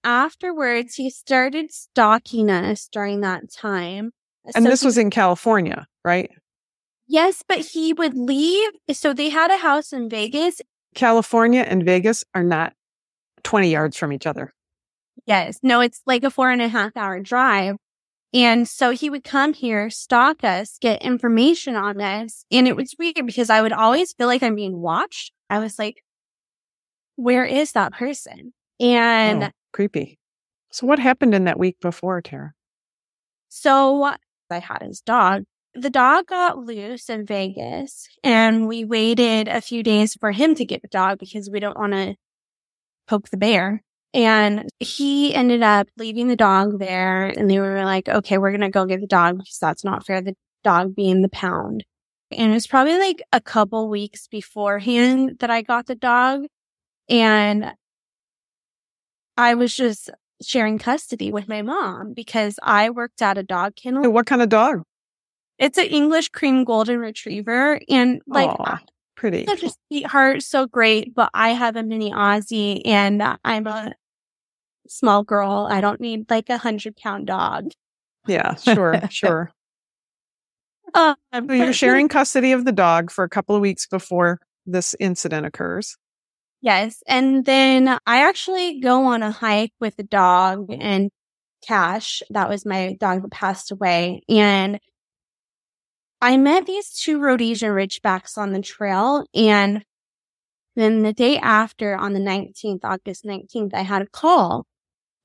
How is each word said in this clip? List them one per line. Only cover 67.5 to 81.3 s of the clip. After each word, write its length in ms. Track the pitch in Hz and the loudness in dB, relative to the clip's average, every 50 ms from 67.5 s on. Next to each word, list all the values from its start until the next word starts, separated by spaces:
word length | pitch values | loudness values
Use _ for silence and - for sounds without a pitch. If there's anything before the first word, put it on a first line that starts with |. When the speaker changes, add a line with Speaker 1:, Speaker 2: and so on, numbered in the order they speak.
| 233 247 269 294 302 - - - | -2 0 2 2 0 -2 0 0
Speaker 1:
and, 320 | 277 254 247 254 247 - - | 2 4 4 4 2 -2 -4
like, 240 | 277 254 277 269 - | -2 0 0 0 0
Speaker 2:
Aw, 280 | - - - - - - _ _ _ _ _ _ _ | 0 -4 -6 -6 -8 -8 _ _ _ _ _ _ _
pretty. 320 | - - 214 175 - - | -6 -4 -4 -4 -4 -4
Speaker 1:
such 160 | 403 403 - | -4 -4 -4
a 80 | 349 - - _ _ - | -6 -8 -10 _ _ -8
sweetheart, 540 | 302 294 285 269 277 277 269 269 269 277 | -8 -8 -6 -2 2 4 4 4 2 0
so 240 | - - - 269 262 | -4 -2 -2 -2 -2
great, 480 | 233 - 247 226 220 220 214 - 240 226 | 0 0 2 4 4 4 2 0 -4 -2
but 160 | 247 220 - | 0 0 0
I 180 | - - 220 226 | 0 0 0 0
have 260 | 233 240 247 226 220 | 0 0 -2 -2 -2
a 60 | 233 | -4
mini 280 | 220 220 220 220 214 202 | -6 -4 -4 -4 -4 -4
Aussie, 720 | - - 202 202 208 214 208 - 226 214 208 202 202 - - | -2 0 0 2 2 0 -2 -4 -4 -2 -2 -2 -2 -2 0
and 380 | - 214 202 202 196 208 208 208 - - - - | 2 2 4 4 2 2 0 0 -2 -2 -2 -4
I'm 220 | 226 226 214 214 | -4 -4 -4 -4
a 280 | 214 214 220 214 - - _ _ _ _ _ _ _ _ _ _ _ _ _ _ _ _ _ _ - | -6 -8 -8 -10 -10 -14 _ _ _ _ _ _ _ _ _ _ _ _ _ _ _ _ _ _ -16
small 340 | - - - 226 202 202 208 | -8 0 2 4 4 4 2
girl. 420 | - 214 202 196 196 202 202 208 - | 0 -2 0 0 0 -2 -2 -2 -2
I 100 | 208 190 | -2 0
don't 200 | 196 202 208 - | 0 -2 -2 -4
need, 280 | 240 233 226 220 220 - | -6 -8 -8 -8 -4 -2
like, 200 | 233 226 226 - | -2 -2 -2 -4
a 80 | 240 233 | -6 -4
hundred 380 | - 233 220 208 - 214 208 | -4 -4 -4 -4 -8 -12 -14
pound 300 | _ - 214 202 202 202 | _ -10 -10 -8 -8 -6
dog. 440 | 196 190 185 - - - - - 320 - _ _ _ _ _ _ _ _ _ - | -6 -4 -2 -2 -2 -4 -6 -8 -10 -14 _ _ _ _ _ _ _ _ _ -6
Speaker 2:
Yeah, 280 | - 185 - - - 160 | -2 -2 -2 -2 -2 -4
sure, 440 | - - 240 220 202 185 165 - 165 196 | 0 2 2 4 4 4 2 0 0 -2
Speaker 3:
<laughs> 40 | 190 | -4
Speaker 2:
sure. 400 | - - - 185 165 160 170 - _ _ _ _ _ _ _ _ _ _ _ _ _ _ _ _ _ _ _ _ _ _ _ _ _ _ - 370 - | -6 -2 0 0 0 0 -4 -8 _ _ _ _ _ _ _ _ _ _ _ _ _ _ _ _ _ _ _ _ _ _ _ _ _ _ -10 0 4
Speaker 1:
Um, 220 | 339 320 311 285 _ _ - | 4 4 4 2 _ _ -8